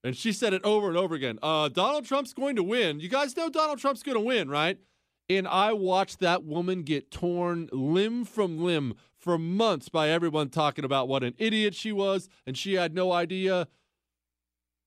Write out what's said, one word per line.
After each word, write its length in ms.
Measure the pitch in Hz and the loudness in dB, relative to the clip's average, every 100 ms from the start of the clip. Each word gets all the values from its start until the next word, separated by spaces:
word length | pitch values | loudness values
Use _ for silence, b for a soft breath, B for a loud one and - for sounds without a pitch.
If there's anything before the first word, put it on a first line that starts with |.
And 120 | 123 127 | -6 -4
she 160 | 226 | -4
said 220 | 202 226 | 0 0
it 100 | 190 | 0
over 240 | 202 214 202 | 2 2 2
and 100 | 170 | 0
over 180 | 185 160 | 0 0
again. 240 | 131 110 | -4 -2
"Uh, 280 | 151 156 151 | 0 0 0
Donald 360 | 135 208 294 247 | 2 0 0 -2
Trump's 280 | 277 277 | -2 -2
going 220 | - 277 240 | -4 -2 0
to 60 | |
win. 360 | 180 240 190 147 | 0 2 0 -2
You 100 | 175 | -2
guys 260 | 269 285 269 | -2 0 -2
know 140 | 330 | -2
Donald 300 | 311 311 277 | 0 0 0
Trump's 240 | 277 262 | -2 -2
gonna 160 | - 240 | -2 -2
win, 300 | 220 247 143 | 2 0 0
right?" 280 | 147 160 196 _ _ _ _ _ | 0 0 -2 _ _ _ _ _
And 180 | 190 185 | 0 2
I 240 | 185 208 | 2 2
watched 480 | 220 185 185 196 - | 2 2 2 0 0
that 240 | 180 180 | 2 2
woman 400 | 156 156 175 185 | 0 -4 -2 -2
get 280 | 147 147 - | -2 -4 -4
torn 580 | - 175 175 175 170 165 | -4 -2 0 -2 -2 -4
limb 540 | 131 135 175 214 240 233 | -4 2 2 2 -2 -6
from 340 | 220 196 156 | -2 -2 0
limb 360 | 175 165 135 107 b _ | 0 2 0 -6 b _
for 200 | 175 170 | -2 0
months 500 | 165 190 220 165 - | 0 2 2 2 -2
by 220 | 165 156 | 0 2
everyone 400 | 165 170 151 143 | 2 2 0 -2
talking 340 | 165 151 139 | 2 0 0
about 240 | 135 135 131 | 0 0 2
what 160 | 135 | 0
an 100 | 123 123 | -2 -2
idiot 380 | 220 220 214 175 | 0 2 0 -2
she 180 | 220 | -6
was, 360 | 208 196 190 190 b - | -2 0 0 -4 b -10
and 120 | 131 | -8
she 160 | 190 | -2
had 200 | 190 175 | 0 0
no 200 | 165 185 | 0 0
idea. 560 | 175 170 185 190 185 160 _ _ _ _ _ _ _ _ _ _ _ | 0 0 -2 0 0 -2 _ _ _ _ _ _ _ _ _ _ _